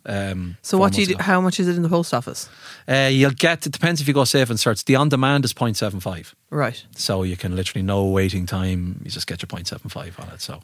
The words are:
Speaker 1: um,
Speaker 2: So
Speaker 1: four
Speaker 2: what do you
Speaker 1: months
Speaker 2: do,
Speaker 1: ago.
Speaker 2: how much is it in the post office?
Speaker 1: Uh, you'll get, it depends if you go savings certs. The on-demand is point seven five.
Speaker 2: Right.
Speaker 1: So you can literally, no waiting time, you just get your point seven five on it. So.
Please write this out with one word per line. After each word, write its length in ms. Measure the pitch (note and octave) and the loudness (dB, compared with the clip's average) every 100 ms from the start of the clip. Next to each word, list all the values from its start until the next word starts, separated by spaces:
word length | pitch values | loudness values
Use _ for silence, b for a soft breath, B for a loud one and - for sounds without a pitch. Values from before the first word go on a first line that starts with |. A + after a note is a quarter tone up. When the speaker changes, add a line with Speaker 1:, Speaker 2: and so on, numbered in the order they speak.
| - | -8
Speaker 1:
um, 500 | G2+ G2 F#2 F2 F2 | -6 -4 -4 -8 -10
Speaker 2:
So 140 | - F#3+ | 0 4
Speaker 1:
four 60 | G3 | 4
Speaker 2:
what 60 | |
do 80 | G3 | 4
you 40 | F#3+ | 2
Speaker 1:
months 20 | |
Speaker 2:
do, 60 | F3+ | 0
Speaker 1:
ago. 80 | |
Speaker 2:
how 160 | F3+ F#3 | 2 2
much 180 | F#3 - | 2 2
is 80 | F3+ | 0
it 80 | F3 | 2
in 60 | |
the 60 | E3 | 2
post 240 | E3+ E3+ | 2 2
office? 340 | A#2+ B2 - - B B B B | -2 -4 -10 -12 B B B B
Speaker 1:
Uh, 240 | C3+ C3+ | 2 4
you'll 200 | C3+ C#3 | 6 4
get, 340 | B2+ E3 E3 D3 | 4 2 2 -4
it 60 | |
depends 280 | - E3+ E3+ | -2 0 0
if 80 | C#3+ | 2
you 60 | |
go 100 | C#3 | 2
savings 380 | B2+ C#3 A#2+ A2+ | 4 4 2 2
certs. 200 | B2 G#2+ | 0 0
The 120 | - C3 | 4 4
on-demand 480 | D3 C3+ C3 C#3+ | 4 4 4 2
is 80 | C3 | 0
point 240 | - A#2+ G#2 | 0 -2 -2
seven 240 | G#2+ F#2+ | -4 -4
five. 340 | G2 E2+ - - - | -6 -8 -12 -20 -8
Speaker 2:
Right. 340 | D3 B2 - - | -4 -4 -4 -14
Speaker 1:
So 280 | - - F#2+ | -8 -2 -2
you 140 | F#2 F2 | -2 -4
can 180 | F#2+ F2+ | -4 -4
literally, 260 | F2+ - | -4 -4
no 240 | F#2+ G2+ G2 | -2 0 2
waiting 400 | F#2+ F#2+ F#2 F2+ | 2 0 0 -4
time, 540 | F#2+ F#2 F2+ F2+ - | -2 -2 -2 -4 -8
you 60 | - | -10
just 160 | - - | -10 -8
get 160 | E2+ | -10
your 60 | - | -10
point 180 | E2 F2 | -10 -10
seven 240 | E2 G2 | -10 -12
five 280 | - F2 - | -12 -14 -14
on 80 | F2 | -16
it. 120 | - | -14
So. 220 | - E2+ | -14 -12